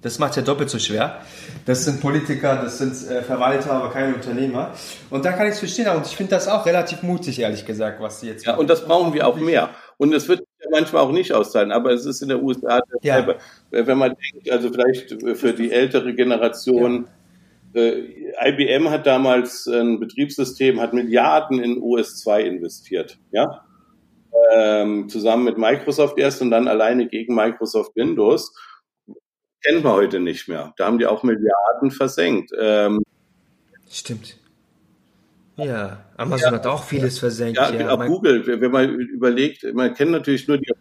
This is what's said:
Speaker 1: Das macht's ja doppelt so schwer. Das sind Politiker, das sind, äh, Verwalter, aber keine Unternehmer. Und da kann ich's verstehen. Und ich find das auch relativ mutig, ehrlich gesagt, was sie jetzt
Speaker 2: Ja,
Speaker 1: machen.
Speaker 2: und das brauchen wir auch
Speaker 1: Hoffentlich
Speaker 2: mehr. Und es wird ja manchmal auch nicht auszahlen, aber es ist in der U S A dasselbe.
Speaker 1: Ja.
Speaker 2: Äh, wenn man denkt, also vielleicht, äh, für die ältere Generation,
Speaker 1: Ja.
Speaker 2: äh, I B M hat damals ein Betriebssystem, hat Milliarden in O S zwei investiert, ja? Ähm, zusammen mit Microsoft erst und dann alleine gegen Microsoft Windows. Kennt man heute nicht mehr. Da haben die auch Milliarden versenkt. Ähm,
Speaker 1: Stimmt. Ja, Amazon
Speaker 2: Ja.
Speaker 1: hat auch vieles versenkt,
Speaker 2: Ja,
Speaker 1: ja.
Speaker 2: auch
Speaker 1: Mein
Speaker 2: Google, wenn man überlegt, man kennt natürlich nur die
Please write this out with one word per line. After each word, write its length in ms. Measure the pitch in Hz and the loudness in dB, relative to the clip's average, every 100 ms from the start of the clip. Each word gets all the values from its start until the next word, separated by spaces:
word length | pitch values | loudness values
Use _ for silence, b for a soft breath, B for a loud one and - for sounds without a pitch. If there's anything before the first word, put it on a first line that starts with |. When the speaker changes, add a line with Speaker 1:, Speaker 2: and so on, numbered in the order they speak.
Speaker 1:
Das 160 | 120 - | -8 -4
macht's 160 | 147 135 | -2 -2
ja 80 | |
doppelt 260 | 135 143 139 | -2 -2 -2
so 80 | 120 | -4
schwer. 440 | - 107 131 - B B B B - | -4 -2 -2 -4 B B B B -2
Das 180 | 127 | 0
sind 180 | 147 139 | 0 -2
Politiker, 560 | 139 151 147 131 143 127 | 0 -2 -2 -2 0 0
das 160 | 123 - | -2 -4
sind, 160 | 135 127 - | -6 -6 -6
äh, 140 | 123 | -6
Verwalter, 480 | 120 127 127 139 143 | -4 0 0 0 0
aber 200 | 131 123 | -2 -2
keine 220 | 135 135 | -4 -2
Unternehmer. 640 | 120 123 120 135 123 156 B B B B | -4 -6 -4 -4 -4 -6 B B B B
Und 160 | 135 147 | -4 -2
da 80 | |
kann 140 | 180 208 | 0 -2
ich's 100 | 208 | -2
verstehen. 300 | 190 - 220 | -6 -2 0
Und 160 | 165 147 | 0 -2
ich 100 | - | -8
find 160 | 190 | -2
das 160 | 185 - | -2 0
auch 200 | 208 165 | 0 2
relativ 340 | 175 165 175 | 2 0 -6
mutig, 380 | 175 180 - 120 | -4 -4 -4 -4
ehrlich 260 | 113 107 - | -4 -4 -8
gesagt, 340 | 107 107 104 | -6 -6 -6
was 220 | 107 - | -10 -10
sie 60 | 117 | -14
jetzt 180 | 107 113 | -8 -4
Speaker 2:
Ja, 60 | |
Speaker 1:
machen. 100 | 117 | 0
Speaker 2:
und 80 | 143 | 4
das 160 | 165 156 | 2 4
brauchen 280 | 170 170 151 | 2 2 2
wir 100 | 131 | 2
auch 60 | |
Speaker 1:
Hoffentlich 240 | 139 160 151 | 2 2 2
Speaker 2:
mehr. 160 | 80 B B B | 0 B B B
Und 160 | 143 | 2
es 160 | 151 165 | 2 2
wird 120 | 180 - _ | 0 0 _
ja 80 | 151 | -2
manchmal 320 | 156 156 - | 0 2 2
auch 100 | 135 | 2
nicht 220 | 165 185 | 2 0
auszahlen, 380 | 131 101 117 101 | 0 2 0 2
aber 200 | 110 127 | 2 2
es 140 | 123 143 | 0 -2
ist 160 | 131 | -6
in 80 | 139 | -4
der 120 | 131 | -2
U 80 | 135 | -2
S 120 | 127 | -2
A 160 | 120 123 123 123 | 0 0 0 -4
dasselbe. 360 | 147 131 117 - B B _ | 2 2 2 -4 B B _
Speaker 1:
Ja. 80 | 117 | -2
Speaker 2:
Äh, 80 | 117 | 2
wenn 100 | 135 | 2
man 160 | 131 127 - | 2 0 -12
denkt, 200 | - - | -10 -4
also 180 | 123 120 | -2 -2
vielleicht, 420 | 120 123 131 - 110 | 0 2 0 -4 -8
äh, 100 | 120 | -6
für 200 | 113 127 | -2 -2
die 180 | 113 117 | 0 0
ältere 420 | 120 135 139 123 | 2 2 0 -2
Generation, 960 | 123 123 117 117 - - 123 120 120 120 _ b b b b _ | 0 0 2 0 -2 0 2 4 0 -6 _ b b b b _
Speaker 1:
Ja. 80 | 117 | 0
Speaker 2:
äh, 680 | 117 - - - - - 120 | 0 0 -8 -14 -12 -2 0
I 20 | 143 | 0
B 120 | 135 | 0
M 240 | 135 156 | 2 0
hat 160 | 151 143 | 0 2
damals 580 | 131 135 127 123 - - | 2 4 2 0 -8 -4
ein 340 | 120 117 113 | 0 0 0
Betriebssystem, 800 | 113 - 143 143 131 - 135 120 | -4 -4 -4 -2 -6 0 2 2
hat 140 | 117 | 0
Milliarden 680 | 123 117 117 139 156 156 131 | -2 2 4 4 2 2 -2
in 220 | 120 123 | -2 -2
O 160 | 120 120 | 0 0
S 200 | 107 - | -2 -6
zwei 260 | 110 104 | 0 0
investiert, 720 | 98 90 82 - - 90 78 - _ | 0 -4 -10 -14 -8 -6 -6 -12 _
ja? 320 | 104 147 B B B B B _ _ _ - 117 | -2 -2 B B B B B _ _ _ 4 6
Ähm, 560 | 113 107 107 104 104 104 | 6 4 2 0 -2 -4
zusammen 340 | 113 107 117 | -2 2 2
mit 140 | 123 107 | 2 2
Microsoft 600 | 110 139 147 143 143 143 | 0 0 -2 2 2 2
erst 200 | 139 135 | 0 0
und 80 | 127 | 2
dann 160 | 117 123 | 2 2
alleine 400 | 107 110 123 117 | 2 2 2 0
gegen 260 | 110 117 | -4 -2
Microsoft 640 | 117 110 113 110 110 101 - | 0 0 0 -2 -2 -2 -2
Windows. 580 | 135 160 107 151 - B B B _ _ - - _ _ _ _ | -2 2 4 4 0 B B B _ _ -20 -20 _ _ _ _
Kennt 200 | 147 165 | 0 2
man 100 | 139 | 4
heute 260 | 101 101 95 | 4 4 2
nicht 280 | 90 80 - | -2 -4 -8
mehr. 240 | 80 73 - | -10 -10 -4
Da 80 | 95 | 0
haben 140 | 117 | 2
die 80 | 120 | 2
auch 160 | 107 | 0
Milliarden 680 | 123 107 107 98 101 123 139 | 0 2 2 2 2 0 -2
versenkt. 600 | 131 135 143 170 104 85 - | 0 -4 0 0 0 -4 -2
Ähm, 440 | 110 107 104 104 104 _ _ _ _ _ _ _ _ | 0 2 2 0 -4 _ _ _ _ _ _ _ _
Speaker 1:
Stimmt. 480 | - - 113 - - _ _ _ _ _ _ _ _ _ _ _ - | -16 -12 -12 -14 -20 _ _ _ _ _ _ _ _ _ _ _ -8
Ja, 480 | 147 117 101 101 - - | -6 -4 -6 -12 -20 -8
Amazon 360 | 117 131 123 | -4 0 2
Speaker 2:
Ja. 80 | 117 | 0
Speaker 1:
hat 80 | 120 | -2
auch 160 | 143 | -4
vieles 340 | - 143 131 127 | -4 -2 -2 -2
versenkt, 400 | 123 113 117 117 | -4 -2 -4 0
Speaker 2:
Ja, 140 | 135 | 0
Speaker 1:
ja. 160 | 113 117 | 0 0
Speaker 2:
auch 80 | 123 | 0
Speaker 1:
Mein 100 | 120 | 0
Speaker 2:
Google, 380 | 180 180 120 120 117 | 2 4 4 4 0
wenn 100 | 123 | 2
man 180 | 131 131 | 4 2
überlegt, 720 | 123 123 - 123 120 143 - - | 0 -6 0 0 2 0 -2 -6
man 220 | 117 127 123 | -2 -2 2
kennt 160 | 147 | 0
natürlich 360 | 165 139 135 - | 2 0 -2 2
nur 120 | 147 | -2
die 120 | 135 - | 0 -6